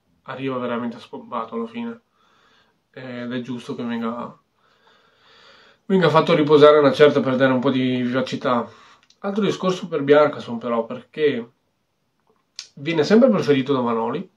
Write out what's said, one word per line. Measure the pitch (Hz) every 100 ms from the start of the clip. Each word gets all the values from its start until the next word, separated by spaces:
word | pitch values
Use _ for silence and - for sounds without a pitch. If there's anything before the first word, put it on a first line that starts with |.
| _ _
arriva | - 127 135 127
veramente | 123 117 120 113
spompato | - - 113 120 113 117
alla | 113
fine, | 117 117 117 _ _ _ _ _ _ _ _ _
ed | - 127 123 120
è | 123
giusto | 120 123 - 120
che |
venga | 120 117 113 120 120 - _ _ _ _ _ _ _ _ _ _ - - _ _ -
quindi | 190 165
ha |
fatto | 156 156 160
riposare | 147 151 147 151
una | 143
certa | - 147 135
per | 123 127
dare | 135
un | 127
po' | 135
di | 127 127 127
vivacità. | 123 127 123 - 139 120 110 - - _ _ _
Altro | 202 202
discorso | 190 143 185 185 175
per | 160
Bjarkason | 139 147 147 127 110 117
però, | 120 117 113
perché | 104 - - 147 123 113 _ _ _ _ _ _ _ _ _ _ - - -
viene | 143 165
sempre | 147 214 254
preferito | 190 139 135 131
da | 135
Vanoli. | 120 117 113 143 190